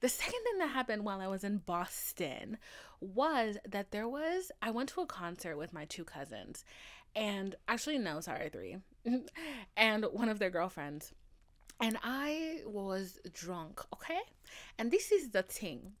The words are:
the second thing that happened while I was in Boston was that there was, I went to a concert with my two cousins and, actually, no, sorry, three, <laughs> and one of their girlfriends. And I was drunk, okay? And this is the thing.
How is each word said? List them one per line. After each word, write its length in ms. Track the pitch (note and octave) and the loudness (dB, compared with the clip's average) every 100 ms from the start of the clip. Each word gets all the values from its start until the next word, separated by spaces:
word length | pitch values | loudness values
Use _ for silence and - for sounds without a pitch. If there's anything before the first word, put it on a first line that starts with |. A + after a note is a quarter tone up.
the 80 | B3+ | 4
second 320 | - - B4 | 2 0 0
thing 140 | A4+ G4+ | 2 4
that 120 | E4 | 2
happened 340 | C4 B3+ G#3+ | 2 2 0
while 160 | G#3 G3 | 0 0
I 80 | F#3+ | 0
was 160 | F#3+ | 0
in 140 | G3+ G#3 | 2 0
Boston 1000 | - F3 F3+ - - - D#3+ C3 - A3 - - - - | 2 0 0 -4 -6 -2 -2 -2 -6 -8 -10 -16 -16 -10
was 580 | F#3+ F#3+ D4 D4+ A3+ G#3 - | -6 4 4 6 2 0 -4
that 220 | G3+ G3 | -4 -2
there 180 | G#3 A3+ | -2 -2
was, 440 | C4+ D#4 F4+ F#4 - | 0 0 0 -2 -4
I 80 | G#3+ | -2
went 200 | A3+ C4+ | 0 0
to 100 | - | 0
a 60 | F4 | -2
concert 500 | - F3 F3 F#3 D3+ | -2 -6 -4 -4 -4
with 160 | D3 | -4
my 120 | E3 | -6
two 200 | D3+ - | -8 -8
cousins 600 | E3 - C#3 A2 F#2+ - - - - - - | -8 -8 -8 -8 -10 -12 -14 -18 -18 -18 -8
and, 420 | - G#3+ G3+ G3 F#3+ - | -2 0 0 -2 -4 0
actually, 320 | A#3 C4 D4+ | 0 2 2
no, 220 | G#3 D3+ | 2 0
sorry, 280 | F3 - D#3+ | -2 -4 -4
three, 260 | A#2 F#2 C3+ F#3 - | -4 -6 -8 -12 -8
<laughs> 120 | - B3 - - E4 C4+ G#3 - | 2 2 2 -8 -6 -6 -8 4
and 280 | A3 G#3+ G#3+ | 6 6 2
one 160 | G3 A3+ | 4 2
of 100 | G#3+ | 4
their 120 | G3 | 2
girlfriends. 640 | F3+ F3+ F3+ C#3+ D3 - - - - - - - - | 2 0 0 -6 -6 -10 -16 -20 -20 -20 -20 -20 0
And 180 | A3+ A3+ | 2 2
I 580 | A3 C4 C#4+ D4+ D#4+ D#4+ - | 0 0 0 0 0 -4 -4
was 520 | G#3 G3 F#3+ F#3+ - - | -4 -2 -2 -2 -8 -14
drunk, 480 | - F3 F3+ D#3+ - - | -10 -6 -6 -6 -8 -10
okay? 260 | - - E4 A4+ - - - - - | -8 -2 -2 -2 -10 -18 -16 -16 -2
And 120 | A3+ | 4
this 200 | E4+ - | 4 8
is 200 | G#4 C#4 | 6 6
the 120 | G3+ | 2
thing. 500 | F#3 - G3 C3+ - G#3 | 2 0 -4 -6 -10 -16